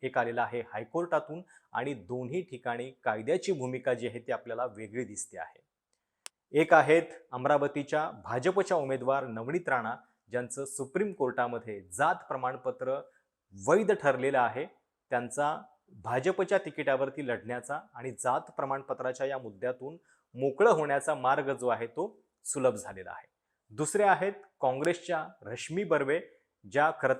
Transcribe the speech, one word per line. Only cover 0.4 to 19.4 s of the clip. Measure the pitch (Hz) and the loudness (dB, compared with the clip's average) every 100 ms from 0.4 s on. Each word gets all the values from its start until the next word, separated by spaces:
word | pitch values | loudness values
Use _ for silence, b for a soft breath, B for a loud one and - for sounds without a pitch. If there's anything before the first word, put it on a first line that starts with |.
आहे | 113 120 117 | -2 -4 -6
हायकोर्टातून | 107 117 165 175 156 151 160 185 b b | -10 -6 -4 0 -2 -2 -12 -14 b b
आणि | 110 131 | -6 -4
दोन्ही | 131 90 123 123 170 | -6 -8 -8 -4 -6
ठिकाणी | 180 127 127 120 131 | -8 -8 -6 -6 -8
कायद्याची | 135 123 110 113 180 185 | -4 -2 -2 0 -2 0
भूमिका | 165 127 127 127 | -2 -2 -2 -2
जी | 120 117 | 0 -2
आहे | 117 | -8
ती | 113 | -6
आपल्याला | 113 117 117 | -6 -6 -6
वेगळी | 127 104 107 113 | -6 -6 -10 -8
दिसते | 110 101 - 95 | -8 -8 -12 -12
आहे. | 80 - _ _ _ _ _ _ - _ _ 143 | -14 -14 _ _ _ _ _ _ -20 _ _ 2
एक | 160 | 8
आहेत | 160 139 156 - - - | 8 8 4 4 -12 -12
अमरावतीच्या | 127 131 147 143 147 139 151 160 - | -4 2 4 2 -4 -2 -2 -2 -8
भाजपच्या | - 120 151 185 190 175 | -6 0 0 2 2 0
उमेदवार | 135 135 123 135 131 | 0 -2 0 0 -2
नवनीत | 113 120 175 - | -8 -4 -4 0
राणा, | 127 113 123 b b _ | 0 0 -6 b b _
ज्यांचं | 123 123 - | -6 -6 -8
सुप्रीम | 139 - 131 180 208 | -10 -8 -4 -2 -2
कोर्टामध्ये | 175 131 123 120 117 113 101 | 0 -2 0 -2 -2 -8 -12
जात | 92 - 151 185 - | -12 0 2 2 -4
प्रमाणपत्र | 135 127 135 131 123 131 139 - b b _ _ 98 101 | -4 -4 -4 -6 -4 -4 -4 -6 b b _ _ -8 4
वैध | 180 208 | 4 4
ठरलेलं | 202 147 127 131 135 | 4 4 4 2 4
आहे. | 120 117 170 - _ _ _ | 2 0 -8 -12 _ _ _
त्यांचा | 123 120 143 147 160 - _ _ | -2 -2 -2 -2 -2 -10 _ _
भाजपच्या | 117 95 123 151 185 185 196 | -14 -2 0 2 2 2 2
तिकिटावरती | 160 147 139 135 135 135 135 | 0 -2 0 2 0 -2 -4
लढण्याचा | 113 110 123 120 143 - | -4 -4 -8 -6 -8 -8
आणि | 123 127 | -10 -10
जात | 110 127 127 | -2 0 0
प्रमाणपत्राच्या | - - 139 135 135 131 127 123 135 | -2 -6 -4 -4 -4 -4 -4 -2 -4
या | |
मुद्द्यातून | 135 | -4